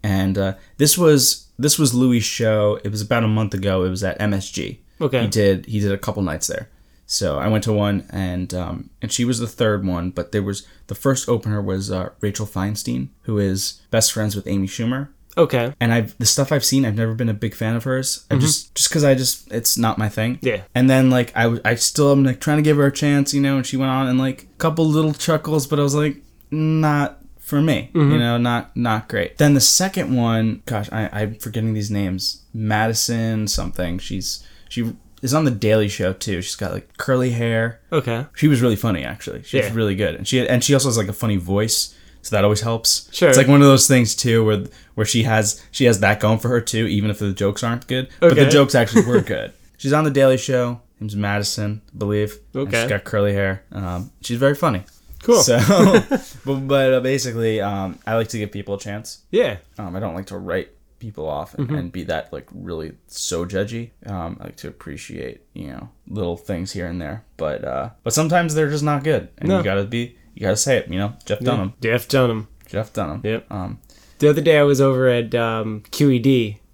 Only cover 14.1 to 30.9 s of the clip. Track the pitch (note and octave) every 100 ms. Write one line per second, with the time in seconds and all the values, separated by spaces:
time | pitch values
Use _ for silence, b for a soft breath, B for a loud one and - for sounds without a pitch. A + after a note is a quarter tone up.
14.1 | - G#2+ G2+ - G2 F#2+ - A#2 C3 C#3+
15.1 | _ _ - D#3 B2+ A#2 - A#2 A#2 A2
16.1 | - A2+ - C3+ D3 - C3+ B2 G#2+ A2+
17.1 | A2+ A#2 G#2 A2+ - A2+ A#2 A#2+ C3 C3
18.1 | - _ C#3 D3 D3+ - - - D#3+ D3
19.1 | C3 B2+ - - A2+ - - A2+ A2 G#2+
20.1 | - A2+ B2+ B2+ G#2 F#2+ B2 C3 C3 C3
21.1 | B2+ A#2+ - A#2 A#2+ A2 A#2 - - C#3+
22.1 | C#3 C3+ B2 - D3+ D3+ D3 C#3 C3+ D3
23.1 | C#3+ C#3 C#3+ C#3 C#3 B2 C3 C3+ C3 C3
24.1 | B2+ C3 B2+ - _ E3 D#3+ D#3+ D3+ D#3
25.1 | D3 - D#3 D#3 D#3 C3+ D3 C#3+ D3 D3
26.1 | C#3 - _ _ D3+ D#3 D#3 D#3 D3 C#3+
27.1 | - - - - D3 D#3 C3 A#2 E3+ C#3+
28.1 | A#2+ A#2 A#2+ A#2+ A#2 - - A#2+ A2 -
29.1 | G#2+ E2+ - D3 C#3+ - - F#3+ F#3+ -
30.1 | B2+ A#2 A2+ A2 G2+ - A2 G#2